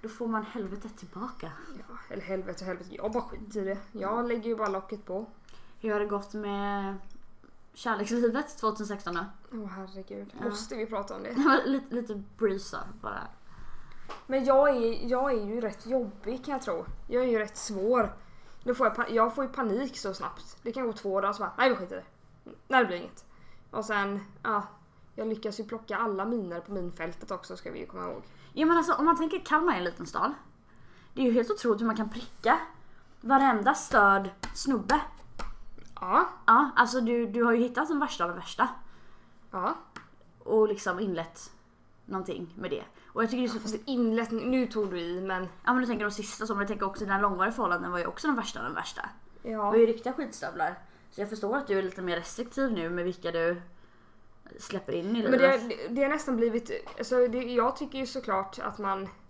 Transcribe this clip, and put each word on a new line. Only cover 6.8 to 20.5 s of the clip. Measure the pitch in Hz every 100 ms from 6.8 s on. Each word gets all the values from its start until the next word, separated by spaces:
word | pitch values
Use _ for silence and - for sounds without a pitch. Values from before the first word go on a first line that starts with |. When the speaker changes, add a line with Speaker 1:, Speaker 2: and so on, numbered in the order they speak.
| 196 190 - - - - - - -
Speaker 1:
kärlekslivet | - 240 208 208 233 233 240 294 -
tvåtusen | 220 208 208
sexton | 202 175
då? | 175 202 - -
Speaker 2:
Åh, | 226 202
herregud. | 185 190 196 190 202 202 -
Speaker 1:
Ja. | 240
Speaker 2:
Måste | 208 220 214
vi | 226
prata | 214 202 -
om |
det? | -
Speaker 1:
<laughs> | 240
Ja, | 285 269
lite, | - 269 -
lite | 240 233 208 202 -
brisa | 220 190 - - - -
bara. | 107 98 - - - - - - - - - - -
Speaker 2:
Men | 269
jag | 254 269 285 254
är, | 226 233 233
jag | 247 277
är | 240
ju | 202 233
rätt | 220 - 226
jobbig, | 262 220 - 208 254
kan | 277
jag | 277
tro. | 240 170 - - -
Jag | 240
är | 254
ju | 226
rätt | 208 -
svår. | - 202 202 247 208 - - - - -
Nu | -
får | 247 233
jag | 214
pa-, | 240
jag | 226 226
får | 254
ju | 262
panik | 262 233 208 269 -
så | 202
snabbt. | 190 - - -